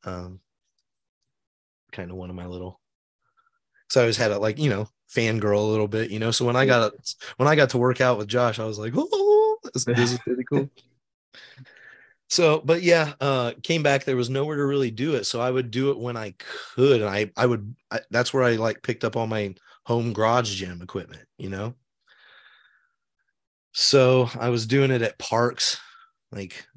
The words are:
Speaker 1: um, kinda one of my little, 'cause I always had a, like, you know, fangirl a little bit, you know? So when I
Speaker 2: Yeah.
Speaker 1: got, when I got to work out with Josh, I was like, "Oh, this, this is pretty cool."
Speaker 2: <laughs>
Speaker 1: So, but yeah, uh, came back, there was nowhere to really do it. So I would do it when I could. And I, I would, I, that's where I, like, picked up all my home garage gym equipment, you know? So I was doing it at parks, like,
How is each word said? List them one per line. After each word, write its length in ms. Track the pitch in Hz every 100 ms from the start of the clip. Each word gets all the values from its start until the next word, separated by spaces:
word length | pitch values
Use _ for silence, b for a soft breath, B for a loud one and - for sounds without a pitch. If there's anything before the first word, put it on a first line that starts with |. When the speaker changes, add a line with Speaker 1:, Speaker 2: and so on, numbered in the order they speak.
| -
Speaker 1:
um, 360 | 90 90 92 _ _ _ _ _ _ _ _ _ _ _ _ _ _ _
kinda 240 | - 87 92
one 140 | 90
of 60 | 90
my 120 | 90
little, 340 | 90 90 - _ _ _ _ _ _ _ _ _ _ -
'cause 80 | 131
I 40 |
always 160 | 117 113
had 140 | 113
a, 80 | 101
like, 200 | 107 117
you 100 | 151
know, 200 | 101 110 _ _
fangirl 500 | - 113 110 104 104
a 80 | 107
little 160 | 107 104
bit, 240 | 110 110
you 80 | 104
know? 120 | 113
So 140 | 113 123
when 100 | 123
I 100 | 131
Speaker 2:
Yeah. 20 |
Speaker 1:
got, 260 | 123 107 - - - B B
when 100 | 139
I 80 | 156
got 160 | 131
to 60 | 127
work 220 | 123 123
out 160 | 127 113
with 100 | 101
Josh, 300 | 120 120 110
I 60 | 110
was 140 | 104
like, 140 | 110 156
"Oh, 640 | 339 403 403 415 440 440 -
this, 140 | - 123 120
this 160 | 120
is 80 | 123
pretty 240 | - 123 127
cool." 200 | 143 139 _
Speaker 2:
<laughs> 80 | _ _ _ _ _ B B B 127 B B B B B -
Speaker 1:
So, 320 | - 165 156 139
but 160 | 170
yeah, 320 | 175 170 151 -
uh, 320 | 139 131 120 -
came 200 | - 165
back, 220 | 147 139 139
there 100 | 127
was 140 | 120
nowhere 280 | 135 151 147
to 80 | 139
really 260 | 143 127
do 240 | 110 147 135
it. 100 | 98
So 140 | 117
I 100 | 123
would 180 | 127 123
do 200 | 120 135
it 80 | 135
when 180 | 120 117
I 160 | 107 -
could. 600 | - - - - 135 120
And 80 | 104
I, 220 | 98 104 -
I 80 | 123
would, 300 | 117 101 - -
I, 80 | 147 -
that's 240 | 113 123
where 100 | 135
I, 80 | 123
like, 280 | 113 113 107
picked 220 | - 117
up 120 | - 120
all 120 | 113
my 260 | 110 104 92 b b -
home 280 | 117 120
garage 420 | 104 110 120 117 95
gym 260 | 92 87
equipment, 460 | 90 98 87 - _ -
you 120 | 95
know? 260 | 98 110 123 _ _ _ b b b b b b b b b _ _ _ _ _ _ _ -
So 540 | - 139 127 127 120 -
I 100 | 120
was 180 | 120 110
doing 240 | 135 135
it 100 | 127
at 160 | 110 -
parks, 600 | - 113 123 127 - - B B B _ _
like, 360 | 101 95 - -